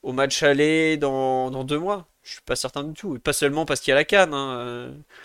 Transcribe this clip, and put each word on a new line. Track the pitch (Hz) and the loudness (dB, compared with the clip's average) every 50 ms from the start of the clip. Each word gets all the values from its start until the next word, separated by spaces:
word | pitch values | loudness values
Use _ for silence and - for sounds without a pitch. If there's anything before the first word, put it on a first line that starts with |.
au | - 135 127 | -8 -6 0
match | 131 139 139 - - 160 | 0 0 0 0 2 4
aller | 143 143 139 151 151 156 160 160 160 156 | 4 4 6 4 4 4 4 4 2 2
dans, | 151 147 139 135 135 131 131 131 131 131 127 | 2 0 0 0 0 0 0 0 0 -2 -2
dans | 131 131 131 | -4 -6 -4
deux | 135 151 | -4 -4
mois ? | 151 170 196 208 196 170 _ _ _ _ | -4 -2 -4 -4 -4 -6 _ _ _ _
Je | - | -20
suis | - - | -20 -18
pas | _ - 127 | _ -6 -6
certain | - - 127 _ 143 143 | -4 -4 -6 _ -8 -8
du | 156 156 | -8 -10
tout, | - - 196 147 | -10 -8 -8 -8
et | 117 | -4
pas | _ 156 139 | _ -2 -2
seulement | - 151 143 143 156 160 | 0 0 0 0 0 -2
parce | 143 143 - | -2 -4 -4
qu'il | - - | 0 2
y | 131 | 2
a | |
la | 143 147 | 2 2
can, | - 202 202 185 165 | 4 6 4 4 4
hein, | 147 139 139 135 127 | 2 -4 -4 -4 -6
euh... | 120 120 123 120 120 123 127 135 147 147 _ - - | -8 -8 -8 -10 -10 -10 -12 -14 -18 -20 _ -20 -20